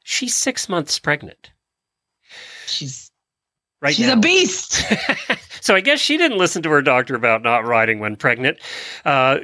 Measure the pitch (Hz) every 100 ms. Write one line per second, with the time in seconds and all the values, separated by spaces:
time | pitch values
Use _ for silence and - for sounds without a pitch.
0 | - - 240 - 269 - - 175 143 -
1 | 151 147 - - - _ _ _ _ _
2 | _ _ _ - - - - - 139 -
3 | - _ _ _ _ _ _ _ 143 156
4 | 240 240 320 370 - - - - - 202
5 | - - - 233 - - - 190 226 294
6 | - 311 330 202 170 180 156 147 139 127
7 | 123 120 117 113 117 120 117 113 110 107
8 | 107 104 127 120 131 - - - - -
9 | 151 139 131 139